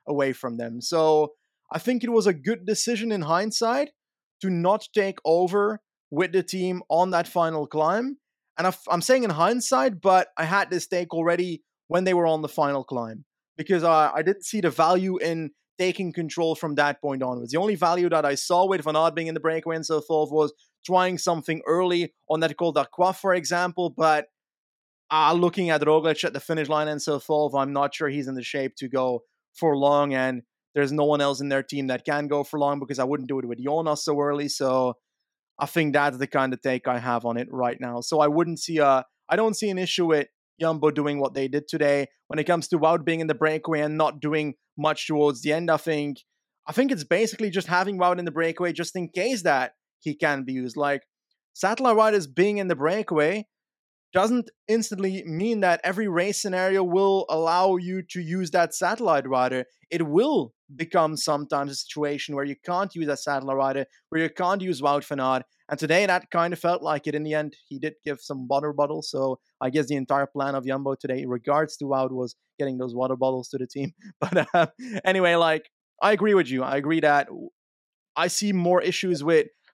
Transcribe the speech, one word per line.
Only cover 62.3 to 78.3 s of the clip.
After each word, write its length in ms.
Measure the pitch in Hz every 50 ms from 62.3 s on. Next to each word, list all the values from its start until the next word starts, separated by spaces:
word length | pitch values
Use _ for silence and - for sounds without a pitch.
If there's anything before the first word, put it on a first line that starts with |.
| 147
where 100 | 139 139
you 120 | 143 139 - -
can't 300 | - 175 180 202 190 -
use 140 | 170 160 147
a 80 | 139
Saddler 400 | 135 - 151 143 135 135 135 135
rider, 300 | 135 135 135 135 139 131 - _ _ _ -
where 140 | - 160 165
you 80 | 156
can't 300 | - - 180 180 196 202
use 200 | 185 185 170 127
Wout 240 | 143 143 143 147 143
van 160 | - 147 135
Aert. 240 | 131 131 131 131 127 _ _ _ _ -
And 100 | 151 -
today 280 | 160 147 160 180 208
that 240 | 190 180 180 - -
kind 220 | - 170 170 175 180
of 60 | -
felt 240 | - 170 175 175 139
like 240 | 156 151 143 -
it. 80 | 156 147
In 80 | 151 151
the 120 | 151 151
end, 220 | 151 151 147 - - _ -
he 100 | 139 135
did 160 | 151 156 156 _ -
give 160 | 151 143 139
some 260 | - - 147 135 127 120
water 240 | 139 139 147 151 147
bottle. 300 | 139 147 143 151 160 151
So 380 | - - 139 135 135 127 - _ _ _ -
I 100 | 131 131
guess 160 | 131 156 143
the 100 | 123 143
entire 300 | 139 131 - 139 139 139
plan 280 | 135 - 143 135 139 139
of 120 | 135 123
Jumbo 280 | 131 135 135 139 139 135
today 280 | - - 143 131 131 139
in 60 | 127
regards 480 | 123 120 - - 143 151 160 151 - -
to 60 | 147
Wout 260 | 139 139 131 131 127
was 240 | 131 127 127 117 - _ _ _ _ -
getting 200 | 147 135 131 127
those 160 | 127 123 117
water 220 | 123 131 127 131
bottles 320 | 123 131 131 131 127 120 -
to 100 | - 135
the 80 | 131
team. 260 | 123 - 139 139 - - _ -
<laughs> 140 | 208 - -
But, 260 | - - 185 180 139 - -
uh, 120 | - 156 - _ - 254 254 220 190 -
anyway, 300 | 185 185 190 180 175 170
like, 360 | 170 165 160 156 156 - _ _ _ _ _ _ - -
I 100 | 202 214
agree 220 | 185 196 214 202
with 140 | 190 165 123
you. 140 | 131 127 127
I 140 | 135 135
agree 240 | 143 139 151 165 160
that 260 | 151 151 147 143 139 -
w-, 200 | - - - - _ _ _ _ _ _ _ _ _ _ _ _ -
I 120 | 147 170
see 240 | 180